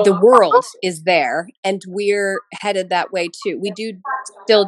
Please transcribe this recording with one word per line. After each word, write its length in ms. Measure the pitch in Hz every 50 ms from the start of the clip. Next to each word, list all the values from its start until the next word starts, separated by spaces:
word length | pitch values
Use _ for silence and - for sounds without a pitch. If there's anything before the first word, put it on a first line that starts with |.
| 208
the 100 | 208 196 175
world 460 | 190 233 254 247 202 175 - 494 - - - -
is 220 | - 185 180 156 160
there, 440 | 180 180 165 143 123 123 156 175 190 - _ -
and 180 | 196 196 196 175 185
we're 520 | 180 202 208 202 202 202 202 196 190 185 - _ - -
headed 280 | - 208 202 190 185 185
that 220 | 185 175 165 -
way 160 | - 185 175 170 - - -
too. 160 | 208 165 113
We 100 | 180 202
do 220 | 190 202 220 226 208 185 - - 208 - - - - - -
still 220 | - 220 214 196